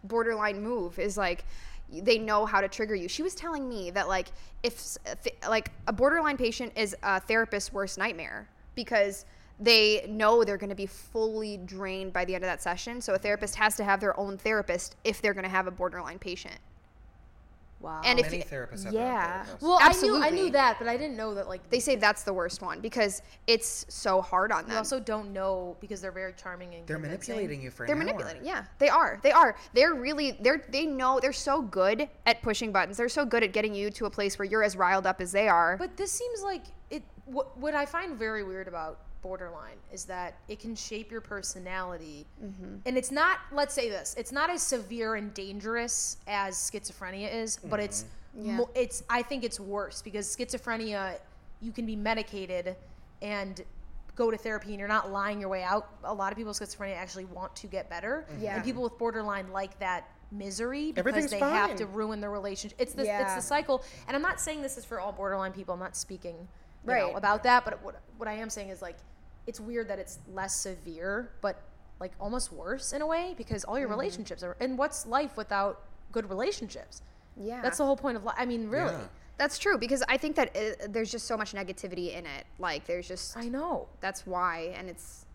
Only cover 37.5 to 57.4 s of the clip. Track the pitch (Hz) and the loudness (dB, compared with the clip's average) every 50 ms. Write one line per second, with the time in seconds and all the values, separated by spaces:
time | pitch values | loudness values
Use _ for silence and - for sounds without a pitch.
37.5 | - 247 254 294 302 294 285 285 - 339 370 359 302 214 220 220 220 214 202 185 | -6 -4 -4 0 0 0 -2 0 -2 -4 -4 -4 -6 -4 -4 -2 -2 -4 -4 -6
38.5 | 190 190 190 185 175 170 160 156 143 - - - - - - 185 190 180 185 175 | -6 -8 -8 -8 -6 -6 -6 -6 -8 -12 -14 -12 -12 -10 -8 -8 -8 -8 -8 -10
39.5 | 170 151 - 110 - 202 - - - 190 - - 185 180 180 170 - - - - | -12 -12 -14 -14 -16 -18 -18 -16 -12 -12 -10 -8 -6 -6 -6 -6 -8 -12 -12 -12
40.5 | 214 214 - 226 226 208 - - 226 208 226 220 226 226 220 - 208 196 190 - | -12 -10 -8 -10 -8 -8 -8 -8 -8 -8 -8 -8 -10 -12 -10 -8 -10 -8 -6 -8
41.5 | - 190 180 180 185 190 185 180 180 165 160 156 147 143 151 - - - 220 202 | -8 -8 -8 -6 -4 -4 -4 -4 -6 -10 -10 -12 -14 -16 -16 -18 -16 -14 -12 -12
42.5 | 196 185 185 196 202 196 - 254 254 254 254 - 269 294 320 359 381 370 - - | -12 -12 -12 -12 -12 -8 -4 0 0 0 0 0 2 4 4 4 4 2 -2 -4
43.5 | 277 285 285 285 285 285 240 233 208 185 - - - - 226 - 254 277 311 339 | 0 0 0 2 0 -2 -2 0 -2 -2 -4 -6 -6 -6 -8 -4 0 0 2 2
44.5 | 349 320 - - 269 240 208 190 233 233 226 220 226 214 208 208 208 - 196 196 | 2 0 0 0 0 -2 -2 -6 -6 -4 -2 -2 -2 -2 -4 -6 -8 -8 -10 -8
45.5 | 196 208 196 220 226 233 233 240 233 - - - - - - - 208 202 196 196 | -8 -8 -4 -2 -2 -2 0 0 0 0 0 -2 -4 -6 -6 -2 0 0 0 0
46.5 | 185 - - - - 208 202 - 185 - 196 185 190 196 202 214 220 226 226 220 | -2 -2 -4 -4 -4 -6 -8 -8 -10 -8 -10 -8 -6 -6 -6 -4 -4 -4 -2 -4
47.5 | - - - 202 214 208 208 202 202 - - - - - - - - 233 214 214 | -4 -6 -4 -2 -2 0 0 -2 -4 -6 -6 -8 -12 -14 -16 -16 -14 -8 -6 -4
48.5 | 233 233 240 240 - 254 247 240 - - - - 233 247 240 - 285 269 226 233 | 0 0 0 0 2 0 0 0 0 -8 -2 0 0 0 2 0 -4 -4 -4 -4
49.5 | 208 - 202 190 202 208 196 - - - - 220 190 208 202 - - - 247 - | -4 -6 -8 -4 -4 -4 -4 -6 -8 -12 -12 -8 -6 -6 -4 -4 -4 -4 -4 -4
50.5 | - 240 - 240 226 226 220 220 208 202 196 190 175 - - - - - - - | -4 -6 -4 -4 -4 -2 -2 -2 -2 -2 -2 -4 -6 -8 -12 -16 -20 -20 -16 -16
51.5 | - - - 233 214 - 233 220 220 208 208 214 226 220 214 - - 202 190 180 | -14 -10 -10 -8 -6 -4 -4 -4 -2 -2 0 2 2 0 0 -4 -6 -8 -6 -4
52.5 | 185 180 175 185 185 185 - - - - - - - - - 208 208 202 196 196 | -4 -2 -2 -4 -6 -8 -12 -18 -18 -18 -18 -20 -14 -10 -6 -4 -4 -4 -4 -6
53.5 | 190 - - - - - - - - - - - - - 240 226 220 214 - 226 | -8 -10 -12 -12 -12 -12 -12 -10 -10 -10 -10 -10 -2 0 2 2 2 0 -2 -4
54.5 | 220 208 - 202 202 202 202 202 214 220 - 196 196 196 196 208 208 208 196 190 | -4 -4 -4 -6 -8 -6 -2 0 0 0 0 0 -2 -2 -2 -2 -2 -4 -4 -4
55.5 | 190 185 180 180 196 214 214 - - - - 160 214 202 196 190 202 208 226 214 | -4 -2 0 2 2 2 0 -2 -16 -10 -6 -6 -4 -2 -2 -2 -2 -4 -8 -6
56.5 | 208 - 214 196 - - 208 196 190 170 185 180 180 190 185 185 175 175 | -6 -6 -6 -8 -8 -8 -8 -6 -6 -6 -8 -10 -10 -12 -12 -12 -10 -10